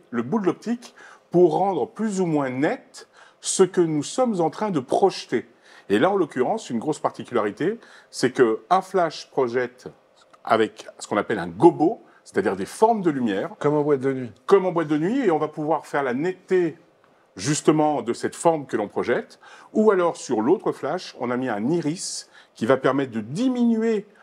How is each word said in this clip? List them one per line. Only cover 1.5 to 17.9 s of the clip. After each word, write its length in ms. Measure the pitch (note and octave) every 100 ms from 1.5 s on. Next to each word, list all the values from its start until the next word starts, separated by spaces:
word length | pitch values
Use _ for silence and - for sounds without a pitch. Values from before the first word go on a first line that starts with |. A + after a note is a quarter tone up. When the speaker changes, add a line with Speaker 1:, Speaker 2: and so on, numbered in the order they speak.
| D#3
Speaker 1:
rendre 280 | G3 E3 A#2
plus 360 | - G#3+ F#3+
ou 40 | F3
moins 240 | D3+ C3+
net 600 | B2+ D#3+ C4+ - - - _ - _
ce 220 | - -
que 180 | F#3 F#3
nous 220 | E3 D3+
sommes 360 | C#3 - B3+ F#3+
en 100 | D#3+
train 200 | - G#3+
de 100 | D#3+
projeter. 640 | B2 - F#3+ - - A#2+ - _ _ - -
Et 100 | C3
là, 100 | F3
en 60 | G3+
l'occurrence, 540 | D#3+ C3+ C3+ A3 -
une 100 | A#2
grosse 200 | C3+ D3
particularité, 800 | B2+ - A2+ A#2 G#2+ G2+ D#3+ A#3 - - -
c'est 220 | - E3+
qu'un 500 | E3+ A#2 A2 - F#3
flash 480 | F#3+ F#3+ E3 - -
projette 580 | - B2 B2 B2 - F2 - _ _ _ _ -
avec 420 | A2+ G#2+ - - -
ce 100 | -
qu'on 80 | G#2+
appelle 220 | - A2+
un 80 | F2
gobo, 520 | E2+ E3 C#3 D#3+ A#3+ - _
c'est-à-dire 320 | - - F#3+ F#3+
des 100 | -
formes 360 | - A3 A3
de 80 | F3
lumière. 400 | C#3 A#2 G2 C#3+ -
Speaker 2:
Comme 140 | D3 D3+
en 60 |
boîte 160 | D3 C#3
de 140 | C3+
nuit. 180 | C3 A#2+ - -
Speaker 1:
Comme 200 | G3 F#3
en 60 |
boîte 160 | E3+ D3+
de 100 | D3+
nuit, 280 | E3+ C4+ A3+
et 60 |
on 80 | D3+
va 100 | D3+
pouvoir 360 | D#3+ D3+ D3+ -
faire 180 | D3+
la 100 | C#3
netteté, 640 | B2 F3 F#3 - F#3 E3+ - _ _ _ _ _ -
justement, 640 | C#3 D3+ - D#3 D3+